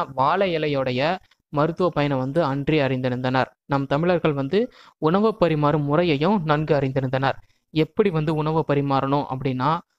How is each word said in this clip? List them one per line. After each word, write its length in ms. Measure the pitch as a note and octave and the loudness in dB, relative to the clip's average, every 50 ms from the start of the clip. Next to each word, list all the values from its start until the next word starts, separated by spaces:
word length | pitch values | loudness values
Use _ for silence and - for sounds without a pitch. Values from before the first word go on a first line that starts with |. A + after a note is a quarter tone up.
| E3+ - C3+ | -2 -4 -2
வாழை 320 | B2+ C3 D3 E3+ F#3+ G3+ F#3+ E3 | -2 0 0 2 0 0 0 0
இலையோடைய 480 | D#3 D#3 D3+ C#3+ C3+ C3 C3 B2+ B2 C3+ D#3+ F#3 F#3+ - _ _ _ _ _ - | -2 -2 -2 -2 -2 -2 -2 -2 0 0 -2 -2 -4 -8 _ _ _ _ _ -2
மருத்துவ 340 | C#3+ D3 E3 E3+ - F#3 E3+ | 0 0 0 0 0 -2 0
பயனை 260 | D#3 D3+ C#3+ C#3+ C#3+ C3 | 0 0 -2 0 0 -2
வந்து 220 | B2+ C3+ C#3 E3+ E3+ | -2 -2 0 0 0
அன்றே 360 | C#3 C3+ C#3+ C#3 D#3 D#3 D#3 | 0 -2 -2 -2 0 0 2
அறிந்திருந்தனர். 680 | C#3 C3 C3+ B2+ B2+ B2+ B2 B2 B2+ B2+ B2+ C3 B2 - _ _ _ | 2 0 0 0 -2 -2 -2 -2 -2 0 0 0 0 -2 _ _ _
நம் 200 | - D3 C#3 C#3 C3+ | -4 -2 -2 -2 -2
தமிழர்கள் 460 | C#3 C#3+ E3 F3 F3+ E3 - E3 D3 | -2 0 2 2 0 2 0 0 0
வந்து 260 | C#3 C3+ C#3 - G3+ A#3+ B3+ - - - - _ _ | 0 -2 0 0 0 0 -2 -6 -18 -20 -20 _ _
உணவு 280 | D#3 D#3 E3+ G3 G#3+ A3+ G#3 - | 0 2 2 4 2 2 2 2
பரிமாறும் 480 | F3 E3+ D#3+ D3 D3 C#3+ D3+ D#3 D3 | 2 2 2 2 2 2 2 2 0
முறையையும் 520 | C#3+ C#3+ E3 F3+ F3 D3 C#3 D3+ F3+ G#3+ G#3 D#3 | 0 2 2 2 2 2 2 2 0 0 0 0
நன்கு 280 | D#3 D3+ D3 D#3 D3+ D#3+ | 0 0 0 2 2 2
அறிந்திருந்தனர். 640 | C#3 C#3 C3+ C3+ C#3 B2+ C3 C3 C3 C3+ C3 - - - _ _ _ _ _ - | 2 2 0 -2 -2 -2 0 -2 0 0 0 -2 -4 -10 _ _ _ _ _ 0
எப்படி 360 | D3+ D#3+ - _ - A3 G3+ | 0 0 0 _ 0 0 2
வந்து 220 | E3 D#3+ D3+ D#3 D#3+ | 2 0 0 0 -2
உணவு 260 | D3+ D3+ D#3 D#3+ D#3+ D3 | -2 -2 0 0 0 0
பரிமாறணும் 640 | - C#3+ C#3+ C#3 C#3 C#3 C3+ C3 C3+ C#3 D3 C3+ - | 0 0 0 0 0 0 0 0 0 0 -2 -2 -4
அப்படின்னா, 440 | C3 C3 C3+ C3+ B2+ B2+ B2+ D3 D#3+ F3 - _ _ | -6 -4 -4 -4 -2 0 0 0 -2 -2 -6 _ _